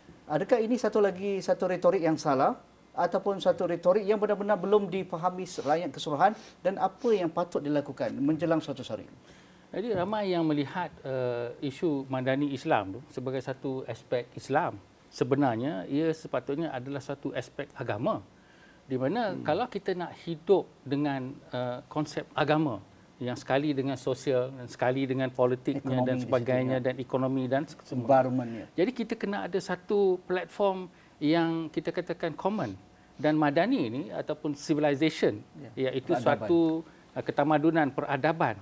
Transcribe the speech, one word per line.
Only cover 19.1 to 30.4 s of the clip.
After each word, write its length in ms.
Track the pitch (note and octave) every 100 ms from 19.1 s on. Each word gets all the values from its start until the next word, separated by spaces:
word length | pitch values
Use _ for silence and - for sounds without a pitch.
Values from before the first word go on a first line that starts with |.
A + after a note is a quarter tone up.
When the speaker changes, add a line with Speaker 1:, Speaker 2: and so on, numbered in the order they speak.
| G#3+ A3 C3+
Speaker 1:
Hmm. 80 |
Speaker 2:
kalau 240 | B2 E3 A#3+
kita 240 | G3+ -
nak 240 | F3+ E3+ -
hidup 480 | - D#3+ - F#3 C#3+ - -
dengan, 480 | C#3 D3 C#3 B2+ - -
uh, 320 | B2+ B2 B2 -
konsep 320 | D3+ D3+ - -
agama 480 | - D3 D3+ D#3 G2+ - - - -
yang 160 | B2 A#2+
sekali 400 | - C3+ D3+ C3+
dengan 240 | C3+ B2+
sosial 560 | - B2+ - B2+ B2+ C3+
dan 160 | A#2+
sekali 320 | - B2 C3
dengan 240 | C3+ C3 C3
politiknya 560 | B2+ B2 B2 - C#3
Speaker 1:
Ekonomi 240 | C3+ B2+ B2+
Speaker 2:
dan 80 | B2+
Speaker 1:
di 40 |
situ, 40 | B2
Speaker 2:
sebagainya 460 | C3 A#2+ B2+ B2+ C3
Speaker 1:
ya. 60 | B2+
Speaker 2:
dan 80 | B2+
ekonomi 480 | B2 C3+ C3 C3 B2+
dan 160 | C3+ D#3
se-, 80 | -
semua. 240 | - B2 A2+
Speaker 1:
Environment, 420 | C3 B2+ B2+ A#2 A2+
ya. 100 | - -
Speaker 2:
Jadi 120 | F#3+ B3
kita 180 | A3+ A3+
kena 320 | G3 G3+ F#3+
ada 80 | F#3
satu 560 | F3 F3+ - G#3 G3 F3+
platform 640 | - F#3